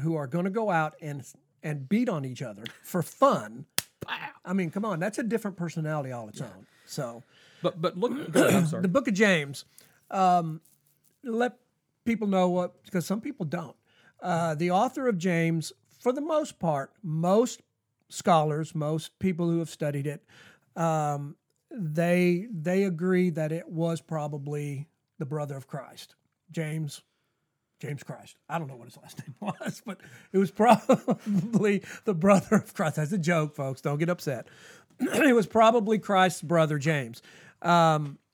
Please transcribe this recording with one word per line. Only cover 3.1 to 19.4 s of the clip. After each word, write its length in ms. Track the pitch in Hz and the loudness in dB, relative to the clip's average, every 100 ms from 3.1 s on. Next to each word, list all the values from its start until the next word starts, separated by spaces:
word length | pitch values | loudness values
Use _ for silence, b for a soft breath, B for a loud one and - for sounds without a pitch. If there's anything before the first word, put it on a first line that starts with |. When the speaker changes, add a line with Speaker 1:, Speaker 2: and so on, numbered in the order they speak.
| - 269 175 107 117 - - - - | 2 4 4 -2 -12 -12 -6 -6 -8
Speaker 2:
Pow! 160 | - - - - 170 | -10 -10 -10 -12 -4
Speaker 1:
I 80 | |
mean, 160 | 190 170 | -2 -2
come 160 | 196 214 | -4 -4
on, 120 | 165 | -2
that's 200 | 196 214 | -4 -4
a 40 | |
different 360 | 233 220 208 185 | -2 -2 -4 -6
personality 520 | 170 165 156 151 135 | -6 -4 -4 -4 -6
all 160 | 123 110 | -8 -12
its 120 | - | -12
Speaker 2:
Yeah. 60 | 123 | -14
Speaker 1:
own. 200 | 92 107 _ - | -14 -20 _ -16
So, 360 | - 123 117 - b b b | -8 -8 -10 -18 b b b
Speaker 2:
But, 220 | 175 170 | -6 -2
but 160 | 170 180 | -4 -2
look, 340 | 180 254 - | -4 -4 -2
go 140 | 165 - | 2 4
ahead, 140 | 190 | 4
I'm 40 | 165 | 2
Speaker 1:
<clears throat> 20 | |
Speaker 2:
sorry. 120 | - | 0
Speaker 1:
the 60 | 180 | 0
book 180 | 269 269 | 0 0
of 60 | |
James, 520 | 190 214 170 143 143 - b b b - | 2 4 4 0 -10 -16 b b b -8
um, 520 | 196 185 180 165 160 _ _ _ _ _ _ | 2 4 4 2 -6 _ _ _ _ _ _
let 360 | 254 226 247 - _ _ _ _ - | -6 -2 -2 -4 _ _ _ _ -4
people 200 | 226 208 | -2 0
know 220 | 190 185 | 2 2
what, 260 | 180 180 - - | 2 -2 -6 -6
'cause 140 | 180 | -4
some 160 | 160 208 | -2 -4
people 240 | 285 - | -6 -8
don't. 320 | 160 175 214 - _ b b b | -6 -6 -8 -16 _ b b b
Uh, 320 | 185 175 170 | -2 0 0
the 160 | 151 175 | 0 2
author 360 | 180 254 294 254 | 2 2 0 -2
of 120 | 190 | 0
James, 540 | 185 165 165 165 151 - _ _ | 0 2 2 0 -4 -12 _ _
for 120 | 240 | -2
the 60 | 269 | -2
most 360 | 302 311 311 - | 0 -2 -2 -4
part, 340 | 170 143 139 _ | -2 -2 -4 _
most 580 | 170 156 170 208 247 - _ _ _ _ _ | -6 -2 2 4 2 -2 _ _ _ _ _
scholars, 640 | - 214 165 151 151 156 | -6 4 4 4 0 -4
most 440 | 156 147 160 - - | -4 -2 -4 -6 -6
people 320 | 190 170 | -4 0